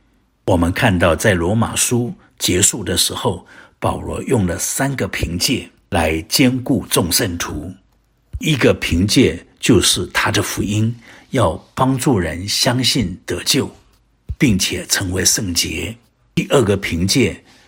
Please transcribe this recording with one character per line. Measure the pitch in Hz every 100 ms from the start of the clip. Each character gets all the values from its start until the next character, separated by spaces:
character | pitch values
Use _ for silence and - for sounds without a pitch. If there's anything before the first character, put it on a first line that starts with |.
| _ _ _ _ -
我 | 90
们 | 85
看 | 92 120 92
到， | 87
在 | 80 113
罗 | 90 85
马 | 110 101 92
书 | - 120 120 - _ _
结 | - 90
束 | - 135
的 | 90 85
时 | -
候， | - 120 90 - - - _
保 | - 80
罗 | 80 80
用 | - 120 90
了 | 82
三 | - - 139 131
个 | 101
凭 | - - 87
借 | - 110 - _ _
来 | 85 80 80
兼 | - - 127 127
顾 | 117 117 -
众 | - 85
圣 | - 110 85
徒。 | - 87 87 - _ _ _ _ _ -
一 | 160 139
个 | 117
凭 | 92 - 82 104
借 | - 98 - - _
就 | - 104
是 | - - -
他 | - -
的 | 104
福 | - -
音， | 92 107 110 120 - - -
要 | - 85 - -
帮 | - 131 131
助 | 156 110
人 | 82 85 101
相 | - - 123
信 | 123 147 90 92 -
得 | -
救， | - 139 95 - _ _ _ _ - -
并 | 131 92
且 | - 87 -
成 | - 92
为 | 92
圣 | 92 - 98
洁。 | 85 78 80 85 117 _ _ _
第 | - -
二 | 143
个 | 104 98
凭 | - 123 95
借 | 135 104 - _ -